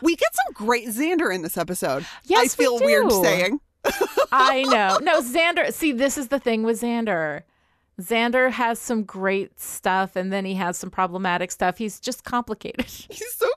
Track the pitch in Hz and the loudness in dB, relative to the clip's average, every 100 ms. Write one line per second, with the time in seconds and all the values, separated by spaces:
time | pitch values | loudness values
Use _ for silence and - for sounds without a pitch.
0 | 311 330 659 - 784 - 214 240 233 214 | 0 2 0 0 -4 -2 0 0 -2 -2
1 | 320 349 240 185 160 175 170 180 165 135 | 0 2 0 -2 -4 -4 -4 -2 -2 -2
2 | 175 - - 415 480 - 523 480 554 587 | -6 -8 2 4 4 2 2 4 4 4
3 | 427 320 - 180 185 294 _ _ - - | 4 4 4 2 0 -2 _ _ -2 0
4 | 403 - 605 262 262 262 269 240 190 196 | 0 0 2 4 4 4 2 4 4 2
5 | 320 320 247 311 339 339 - - 311 240 | 2 2 2 2 2 2 -2 0 -2 2
6 | 277 294 254 277 240 220 226 226 240 233 | 0 0 -4 -2 0 0 0 0 -2 -2
7 | 220 170 156 147 - _ _ _ _ - | 0 -2 -2 -6 -12 _ _ _ _ -12
8 | 180 226 233 254 254 220 233 226 - 226 | -2 0 2 2 2 2 -2 -2 -2 -4
9 | 196 190 190 196 196 - - - 196 185 | -4 -4 0 0 -4 -10 -14 -4 0 0
10 | 190 185 185 196 190 190 180 175 190 185 | 0 -2 -2 -2 -2 -2 -4 -4 -6 -2
11 | 185 180 190 175 180 - 185 180 214 - | -2 -2 -2 -2 -2 -2 -2 -2 -6 -6
12 | - - - 240 240 214 - - - - | -8 -8 -4 -4 -4 -8 -8 -8 -8 -12
13 | - - 466 - 453 | -16 -12 -10 -2 -2